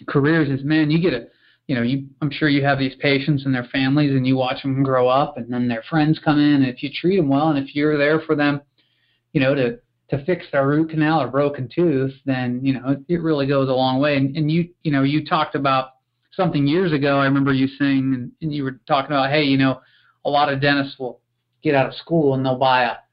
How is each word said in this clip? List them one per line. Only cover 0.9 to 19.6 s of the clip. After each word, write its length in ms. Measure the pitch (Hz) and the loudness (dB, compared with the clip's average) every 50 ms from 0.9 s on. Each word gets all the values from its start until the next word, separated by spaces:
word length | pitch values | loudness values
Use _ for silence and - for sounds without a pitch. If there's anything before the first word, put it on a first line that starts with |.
| 156 170 | 2 2
get 120 | 180 170 | 2 2
a, 140 | 127 113 - - _ _ _ _ _ _ _ | 0 -2 -6 -10 _ _ _ _ _ _ _
you 80 | - 131 | -4 -2
know, 80 | 120 | -2
you, 240 | 120 120 139 139 139 - - - | 0 0 -2 -2 -4 -8 -8 -6
I'm 80 | 156 139 | -6 -4
sure 180 | - - 156 147 | -2 0 0 2
you 140 | 139 143 | 2 2
have 160 | 139 143 139 139 | 2 2 0 0
these 160 | 135 131 - - | -2 -4 -4 -2
patients 440 | - 143 139 135 135 156 147 135 135 | 0 0 0 0 0 0 -2 0 0
and 80 | 135 | -2
their 120 | 131 123 120 | -2 -2 -4
families 480 | - - 135 135 135 139 151 147 139 | -4 -4 -2 0 2 2 2 2 2
and 120 | 135 131 127 | 2 0 0
you 120 | 131 131 | 2 0
watch 260 | 131 127 127 127 - | 0 0 -2 -4 -4
them 220 | - 139 131 135 139 | -4 -4 -2 0 0
grow 240 | 135 131 127 123 127 | 2 2 2 4 4
up 280 | 127 135 147 - - | 4 2 2 0 -4
and 160 | 120 117 120 | -10 -10 -6
then 140 | 123 123 123 | -4 -4 -2
their 160 | 120 117 113 - - | -2 -4 -6 -6 -2
friends 300 | 165 156 151 156 156 - - | 0 0 2 2 0 0 0
come 140 | 160 147 147 | 0 2 4
in. 240 | 147 147 147 139 | 4 4 4 4
And 40 | 131 | 2
if 140 | 123 123 - | 0 -2 -6
you 100 | - 131 - | -10 -10 -8
treat 220 | - - 175 202 | -4 -2 0 2
them 120 | 190 156 135 | 2 2 2
well 200 | 135 139 156 160 | 2 2 2 2
and 100 | 147 139 | 0 0
if 160 | 135 - 143 | -2 -4 -4
you're 240 | 143 147 151 151 147 | -2 0 0 2 2
there 220 | 143 147 160 156 | 2 2 2 0
for 160 | - - 156 | 0 -2 0
them, 240 | 147 147 147 143 139 - _ _ _ _ _ _ _ _ _ _ _ _ _ | 0 0 0 0 -2 -6 _ _ _ _ _ _ _ _ _ _ _ _ _
you 80 | - 147 | -2 0
know, 120 | 131 135 143 | 2 2 2
to, 240 | 139 123 120 117 - _ _ _ _ _ - | 0 0 -2 -4 -6 _ _ _ _ _ -8
to 140 | - - - | -8 -6 -2
fix 220 | 185 175 - - - | -2 -4 -4 -4 -4
their 120 | - 139 135 | -2 0 2
root 260 | 139 147 156 160 160 | 2 2 0 0 0
canal 300 | 156 156 151 156 160 151 | 0 0 0 2 2 0
or 60 | 127 | 0
broken 420 | 117 123 139 147 143 143 135 127 113 - | 0 0 0 0 0 -2 -4 -10 -6 -2
tooth, 380 | 170 175 170 139 131 135 135 135 - - | 0 0 2 2 0 -2 -4 -6 -6 -6
then, 360 | 135 131 127 127 123 123 123 | -4 -4 -2 -2 -4 -4 -2
you 120 | 135 135 131 | -2 -2 -2
know, 160 | 120 127 135 | -2 -2 -4
it, 100 | 139 135 - - | -4 -4 -4 -4
it 120 | 175 170 | -4 -2
really 280 | 160 160 156 143 139 135 | -2 -2 -2 0 0 0
goes 200 | 143 139 135 131 | 0 0 0 0
a 40 | |
long 280 | 127 127 131 131 131 131 | 0 0 0 0 2 2
way. 160 | 143 151 143 | 0 0 0
And, 200 | 135 139 139 139 | 0 0 -2 -2
and 120 | 160 151 151 | -2 -2 0
you, 200 | 160 175 170 175 - _ - | 0 0 -2 -4 -6 _ -4
you 80 | 160 | -2
know, 100 | 143 135 | 0 0
you 240 | 135 139 147 151 147 | 0 0 0 -2 -2
talked 300 | - 175 156 151 - - | -2 -2 -2 -2 -2 -4
about 380 | 147 139 135 135 131 131 - - _ _ _ _ _ _ _ | -2 0 0 0 0 -2 -4 -10 _ _ _ _ _ _ _
something 380 | - - 185 170 147 147 139 143 | -4 -2 -2 0 0 0 0 2
years 240 | 151 180 196 170 | 2 0 0 0
ago. 260 | 156 139 143 143 139 139 | 0 0 0 0 2 2
I 60 | 139 | 2
remember 280 | 135 139 139 135 139 | 2 2 2 2 2
you 140 | 135 131 135 | 2 2 0
saying, 480 | 135 - - 143 139 139 135 131 135 131 | -2 -2 -2 0 0 2 0 0 0 -2
and, 160 | 123 123 - - - | -4 -6 -10 -12 -10
and 140 | 160 156 147 | -8 -6 -6
you 80 | 147 | -6
were 160 | 135 135 127 - _ | -6 -6 -8 -8 _
talking 240 | - 151 135 135 143 | -2 -2 -2 0 0
about, 200 | 147 135 131 135 | 0 0 0 2
"Hey, 120 | 147 156 | 0 0
you 160 | 147 139 135 | 2 2 2
know, 220 | 135 | 2